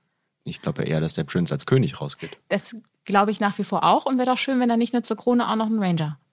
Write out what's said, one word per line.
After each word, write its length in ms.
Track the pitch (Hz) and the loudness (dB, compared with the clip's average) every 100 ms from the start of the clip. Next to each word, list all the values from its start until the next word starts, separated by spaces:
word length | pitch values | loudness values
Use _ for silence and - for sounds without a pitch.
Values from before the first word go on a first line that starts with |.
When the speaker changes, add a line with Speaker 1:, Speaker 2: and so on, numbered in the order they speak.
| _ _ _ _ - | _ _ _ _ -12
Speaker 1:
Ich 140 | - | -8
glaube 220 | - - | -6 -4
eher, 160 | - 78 | -2 0
dass 140 | 80 | 0
der 100 | - | -2
Prince 280 | 78 90 85 | -2 -2 0
als 140 | 73 - | -2 2
König 340 | 131 131 - | 2 2 -4
rausgeht. 380 | 71 - - - - | -10 -10 -14 -12 -4
Speaker 2:
Das 280 | - - 226 - _ | -2 -2 -8 -18 _
glaube 280 | - 202 208 | 0 2 2
ich 80 | 208 | 0
nach 180 | 208 196 | -2 -2
wie 60 | |
vor 180 | 196 185 | -4 0
auch. 240 | 165 247 277 | 2 2 2
Und 100 | 262 | 0
wäre 140 | 254 | 2
doch 80 | 247 | 0
schön, 220 | - 262 | 0 2
wenn 100 | 247 | 2
er 60 | 233 | 2
nicht 160 | 233 | 2
nur 100 | 240 | 0
zur 140 | - 214 | -2 -2
Krone 340 | - 240 233 | 2 2 2
auch 60 | 220 | 0
noch 100 | 220 | 0
einen 140 | 220 | 0
Ranger 380 | 185 165 151 147 _ | 2 2 0 -6 _